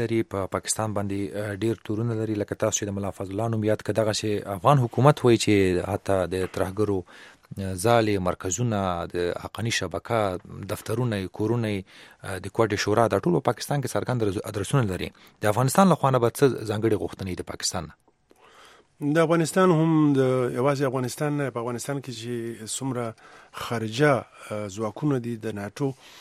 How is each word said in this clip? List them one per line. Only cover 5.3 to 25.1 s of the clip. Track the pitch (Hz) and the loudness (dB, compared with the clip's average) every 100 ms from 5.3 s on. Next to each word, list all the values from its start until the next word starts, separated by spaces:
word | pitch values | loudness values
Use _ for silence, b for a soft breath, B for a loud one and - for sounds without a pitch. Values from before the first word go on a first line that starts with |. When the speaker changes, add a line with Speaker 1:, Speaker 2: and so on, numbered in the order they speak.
| 113 | 6
Speaker 1:
چې | - 101 95 | 6 4 4
حتی | 90 92 101 - 95 85 | 2 -2 -4 0 0 0
د | 92 92 - | -2 -4 -4
ترهګرو، | 92 98 104 95 | -4 0 0 -2
آه، | - - - - _ - 95 92 110 | -4 -18 -20 -20 _ -8 -6 -2 4
ځالې، | 117 107 98 90 | 4 4 2 0
مرکزونه، | 87 - - 120 101 95 87 87 | -2 -4 -2 0 0 -2 -2 -4
د | 87 87 - | -2 -2 -4
حقاني | - - 113 | -10 -6 -4
شبکه، | - 90 85 - 113 101 90 - 98 98 | -2 -4 -6 -2 0 0 -4 -10 -14 -8
دفترونه، | 107 - 110 123 101 92 | -8 -4 -2 -2 -2 -6
کورونه، | - 107 120 107 | -4 -2 0 -2
آه، | 101 - - - - 101 92 | -4 -8 -20 -20 -16 -10 -8
د | 98 | -8
کوټې | - 110 101 | 0 2 2
شورا، | 101 107 113 | 2 2 4
دا | 101 | 2
ټول | 175 160 | 2 2
په | - | 2
پاکستان | - - 139 | -2 -2 -2
کې | 120 | -2
څرګند | 104 98 123 | -4 -2 0
ادرس-، | 107 98 107 | 0 -2 -6
ادرسونه | 101 98 143 | -6 0 0
لري. | 104 87 80 b b b | 2 -2 -6 b b b
د | 104 | 0
افغانستان | 107 127 - 190 | 2 2 6 6
له | 151 | 6
خوا | 135 | 4
نه | 131 | 4
به | 117 | 2
څه | - 139 - 107 | 4 2 2 -4
ځانګړې | 107 110 101 | 0 2 0
غوښتنې | 87 - 95 87 | -2 -6 -8 -6
د | |
پاکستان | - - - 90 76 | -8 -6 -4 -4 -8
نه؟ | - _ _ _ b b b b b b _ 143 | -16 _ _ _ b b b b b b _ 0
Speaker 2:
د | 160 | 2
افغانستان | 160 170 160 190 185 | 4 4 2 4 6
هم | 160 160 156 151 | 6 6 6 6
د، | 135 131 127 123 123 | 4 4 2 0 0
یوازې | 139 139 139 | 0 2 0
افغانستان | 131 123 - 151 147 | 0 -4 -4 -4 -2
نه، | 135 | -4
په | 117 | -4
افغانستان | 120 120 - 139 | -6 -6 -6 -8
کې | 127 110 | -8 -12
چې | 117 120 117 107 107 - | -8 -6 -8 -10 -10 -6
څومره | 131 123 117 - B B B | -4 -4 -6 -10 B B B
خارجه، | - - 113 110 113 151 120 - - - | -14 -6 -4 -4 2 4 2 -2 -18 -10
آه، | 107 104 | -8 -8
ځواکونه | 98 107 - 151 | -6 -6 -2 -2